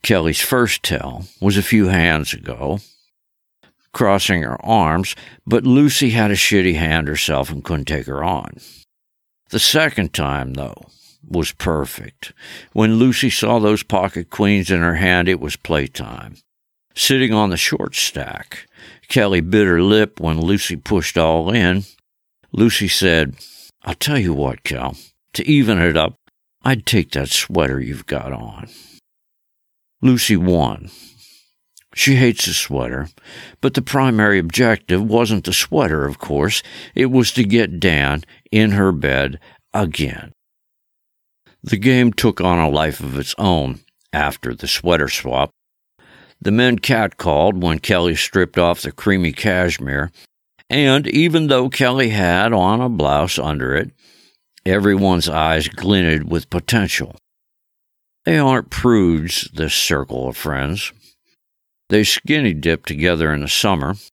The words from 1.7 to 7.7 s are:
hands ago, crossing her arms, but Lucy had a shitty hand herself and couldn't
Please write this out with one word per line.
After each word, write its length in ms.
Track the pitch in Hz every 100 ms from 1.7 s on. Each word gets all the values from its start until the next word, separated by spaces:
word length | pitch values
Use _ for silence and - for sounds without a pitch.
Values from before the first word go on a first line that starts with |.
| 110 95
hands 440 | 92 85 78 73
ago, 460 | - - 62 71 98 - _ _ _ _ _ _ _ _ _ _
crossing 500 | - 107 98 - 90
her 220 | 65 62
arms, 520 | - 113 80 82 95 - - -
but 200 | - 117
Lucy 460 | 131 131 147 - 131
had 200 | 117 107
a 60 | 98
shitty 400 | - 101 90 78
hand 320 | 82 80 73
herself 420 | 73 - 71 69
and 140 | 73
couldn't 220 | -